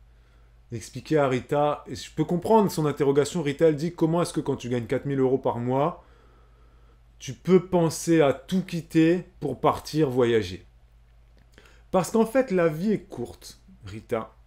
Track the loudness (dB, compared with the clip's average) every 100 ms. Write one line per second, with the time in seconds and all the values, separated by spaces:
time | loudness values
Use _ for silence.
0 | _ _ _ _ _ _ -14 -14 -12 -12
1 | -2 2 2 0 -2 0 0 -2 -8 -14
2 | -10 -6 -4 -2 2 4 4 0 -2 0
3 | 2 2 2 -2 -4 2 2 2 -4 -2
4 | 0 0 -2 -4 -4 -6 -4 -6 -2 -4
5 | -2 0 2 2 -2 -4 -2 0 -2 -4
6 | -18 -20 -20 -20 _ _ -20 _ _ _
7 | _ -20 -16 -6 4 4 4 0 0 -2
8 | 2 4 4 2 -2 -4 -4 -8 -2 2
9 | 4 2 -4 -10 -8 -2 0 0 -4 -2
10 | 0 2 2 2 0 -10 -18 _ _ _
11 | _ -20 _ _ _ -20 -20 -20 -4 -2
12 | 0 0 2 0 0 2 0 0 -2 -2
13 | -4 -12 -12 -12 -20 -20 -20 -20 -16 -14
14 | -6 -6 -6 _